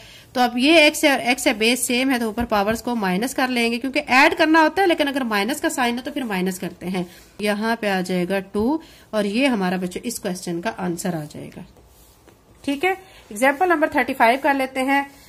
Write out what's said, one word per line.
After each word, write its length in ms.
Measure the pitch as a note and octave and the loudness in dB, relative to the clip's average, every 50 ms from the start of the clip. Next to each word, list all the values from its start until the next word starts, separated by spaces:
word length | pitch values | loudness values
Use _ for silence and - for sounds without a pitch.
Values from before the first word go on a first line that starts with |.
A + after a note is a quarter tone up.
| - - - - - - - | -14 -20 -20 -20 -20 -6 0
तो 60 | B3+ | 0
अब 180 | B3 A#3 A3+ B3 | 0 2 2 2
ये 280 | B3+ D4 E4+ D#4+ D4+ | 4 6 8 8 8
एक्स 180 | D4+ D4+ - D#4 | 6 4 4 2
है 80 | D4 | 2
और 80 | C4+ - | 2 2
एक्स 240 | C3+ A#3 C4 - - | 0 -2 -2 2 0
है 100 | D4+ A#3 G#3 | 0 0 2
बेस 280 | A3 A#3 B3+ B3 - | 2 2 2 0 0
सेम 240 | - B3 A#3+ C4 C4+ | -2 0 0 0 0
है 80 | C4 A#3 | 0 0
तो 80 | A#3 A3 | -2 -4
ऊपर 160 | G#3 A#3+ - | -2 -4 -4
पावर्स 360 | - A3+ G3+ G3 G#3+ A3+ A3+ | 0 0 0 0 0 -2 -2
को 120 | - B3 A#3+ | -4 -6 -4
माइनस 380 | A#3 G3+ F#3 F3+ F#3 A#3 C4 - | -2 -2 0 0 0 -2 -2 -2
कर 140 | - C4 B3+ | -2 -2 0
लेंगे 280 | B3+ A#3+ A#3 A#3 A#3 A#3+ | 0 0 0 0 -2 -2
क्योंकि 220 | C#4 C4+ A#3+ - | -4 -4 -4 -4
ऐड 340 | F#3+ - A#3+ C4 D4 E4 F#4 | -2 2 4 4 4 4 4
करना 280 | - D#4+ D#4 D#4+ E4 | 2 2 4 6 4
होता 200 | D#4 D#4 D#4 F#4+ | 4 4 2 2
है, 60 | G4 F4+ | 2 2
लेकिन 180 | D#4+ D#4+ D4 | 2 2 0
अगर 180 | C#4+ C4 C#4 C4 | -2 0 -2 -2
माइनस 340 | A3+ G#3+ G3+ G3 A3+ D4+ - | 0 0 -2 0 -2 -2 -2
का 80 | - G#3+ | -2 -4
साइन 260 | - C#4+ B3 A#3+ A#3 | -2 0 -2 -2 -2
हो 60 | B3 | -4
तो 80 | - C#4+ | -8 -8
फिर 140 | - D4 C4 | -8 -6 -6
माइनस 340 | A3 G3 F#3 F3+ F#3+ F#3 - | -4 -2 -2 -2 -2 -4 -6
करते 280 | F#3+ E3+ - - - F3+ | -8 -10 -10 -10 -10 -6
हैं। 180 | F#3+ F#3 F3+ F#3 - - - - _ - | -4 -4 -6 -6 -10 -20 -20 -20 _ -4
यहाँ 340 | G#3 G#3 G3+ G3+ A3 A3+ A#3 | -2 -2 -2 -2 -2 -2 -2
पे 120 | A3+ G#3+ G3+ | -2 0 -2
आ 120 | F#3+ F#3 | -2 -2
जाएगा 380 | F3+ F#3 F#3 F3+ F3 F3 G3 G3 F#3+ F#3+ | -2 -2 -2 -2 0 0 -2 -4 -4 -4
टू 320 | - G#3 G#3+ B3+ D#4 D#4+ - - - - - _ - | -4 -2 0 0 0 -2 -4 -12 -20 -20 -16 _ -4
और 120 | G#3+ G3+ G3+ | -2 -2 0
ये 180 | G3+ B3 C#4 | 0 0 0
हमारा 300 | C#4 A#3+ G3+ F#3 F3+ F#3 F#3 | 0 0 0 0 -2 -2 -4
बच्चों 240 | F#3 F3+ - - | -4 -6 -8 -8
इस 160 | - B3 A#3 - | -8 -8 -10 -6
क्वेश्चन 420 | - G3 F3+ F3+ - F3+ E3+ E3+ | -6 -8 -8 -6 -8 -8 -8 -6
का 100 | F3 A3 | -6 -6
आंसर 420 | - - F#3+ F3+ E3 E3+ - F#3 E3+ | -6 -6 -6 -6 -6 -4 -6 -6 -6
आ 100 | D#3 D3+ | -6 -8
जाएगा। 380 | D3+ - C#3+ C#3+ D3 - D#3+ E3 - _ - _ _ _ _ _ _ _ _ _ - _ _ _ _ _ _ - | -12 -14 -16 -16 -16 -16 -18 -20 -20 _ -20 _ _ _ _ _ _ _ _ _ -20 _ _ _ _ _ _ -6
ठीक 200 | C#4 C#4+ C#4 F4+ | -6 -4 -2 0
है, 120 | F#4 F#4+ F#4 - - - - - - | -2 -2 -2 -8 -20 -20 -20 -20 -16
एग्जांपल 360 | A3 G#3 C4 C4+ C#4 C#4 F#4 F4+ | -4 2 2 2 2 2 2 2
नंबर 200 | E4+ D4+ D#4 D#4 | 2 2 0 0
थर्टी 240 | D4 D4 B3+ - B3+ | 0 -2 -2 -2 2
फ़ाइव 260 | - A#3+ A3+ B3 C4+ | 4 4 4 4 2
कर 140 | C#4 D4 C4+ | 2 0 0
लेते 260 | C4+ C4 B3+ C4 C4 | 0 -2 -4 -4 -4
हैं। 240 | C4 C#4 C#4 C#4 C#4 - - - - | -2 0 0 0 -2 -4 -12 -20 -20